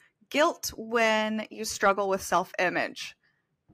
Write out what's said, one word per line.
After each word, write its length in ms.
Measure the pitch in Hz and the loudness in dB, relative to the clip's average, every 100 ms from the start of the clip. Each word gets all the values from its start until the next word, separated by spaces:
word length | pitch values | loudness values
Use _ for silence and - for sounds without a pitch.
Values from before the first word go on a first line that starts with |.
| _ _ - | _ _ -4
guilt 440 | 269 320 - - - | 2 2 0 -8 -10
when 680 | 220 233 226 220 214 220 214 | -2 2 4 2 0 -2 -6
you 140 | 214 | -8
struggle 440 | 214 - 202 196 196 | -8 0 2 4 2
with 120 | 196 | -2
self-image. 960 | - 175 185 - 180 170 107 - - - _ _ _ _ _ | 0 0 0 -2 -2 0 -4 -6 -14 -16 _ _ _ _ _